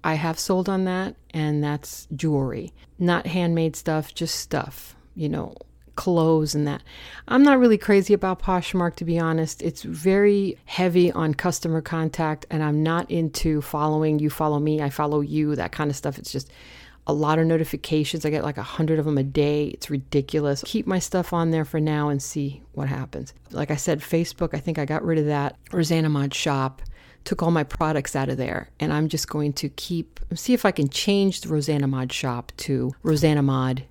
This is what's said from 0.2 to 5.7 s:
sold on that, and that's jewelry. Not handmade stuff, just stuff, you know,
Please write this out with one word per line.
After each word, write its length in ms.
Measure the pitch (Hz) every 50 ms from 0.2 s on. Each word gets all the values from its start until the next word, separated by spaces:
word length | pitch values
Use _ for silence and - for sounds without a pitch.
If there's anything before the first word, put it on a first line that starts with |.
| 156 165 160 -
sold 280 | - - 190 185 185 196
on 180 | 196 190 190
that, 280 | 185 185 185 190 202 - - - _
and 320 | - 160 156 151 151 147 147
that's 460 | 147 147 143 - - - - - - 156
jewelry. 560 | 135 - 160 151 139 135 127 - - - 180 - - - - - -
Not 300 | 180 175 175 170 - 175
handmade 480 | 165 185 175 170 165 165 165 160 147
stuff, 360 | - - - 156 156 151 - -
just 280 | - 170 160 - -
stuff, 560 | - - - 143 - 139 - - - - - - - - -
you 140 | - 156 147
know, 260 | - 87 85 - - - - -